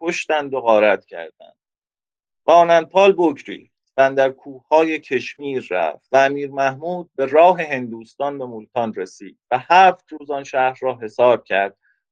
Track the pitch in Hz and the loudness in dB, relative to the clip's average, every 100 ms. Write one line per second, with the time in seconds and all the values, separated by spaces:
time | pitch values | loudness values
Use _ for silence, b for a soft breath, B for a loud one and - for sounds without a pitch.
0 | 165 170 - 156 143 131 117 107 107 95 | -8 -8 -4 -6 -4 -6 2 2 4 0
1 | _ 87 80 _ - _ _ _ _ _ | _ -16 -16 _ -20 _ _ _ _ _
2 | _ _ _ _ - 170 170 170 160 185 | _ _ _ _ 2 4 6 2 2 2
3 | 202 175 170 139 - 92 _ _ _ - | 2 4 0 -2 -12 -16 _ _ _ 0
4 | 135 135 135 135 - 131 - 156 160 156 | 0 2 -2 -2 -18 -18 -2 0 0 -4
5 | - 131 113 - 143 131 110 90 80 - | -6 -6 -6 -12 -8 -8 -6 -4 -4 -6
6 | _ 135 135 143 143 139 135 135 165 180 | _ 2 2 0 -8 -4 -4 -4 -10 -10
7 | 175 - 135 147 175 175 156 135 123 113 | -10 -6 0 4 4 4 -2 -8 -8 -14
8 | 110 - 139 143 127 113 107 123 113 104 | -16 -10 -8 -8 -12 -14 -10 -6 -6 -6
9 | 92 - 98 _ - 127 - 175 190 180 | -12 -14 -20 _ -8 -6 2 4 4 2
10 | _ 156 143 143 135 139 131 131 131 123 | _ -18 -10 -10 -6 -2 -2 -2 -6 -6
11 | 110 - 123 113 - 95 98 - _ _ | -8 0 2 2 0 -4 -4 -6 _ _
12 | _ | _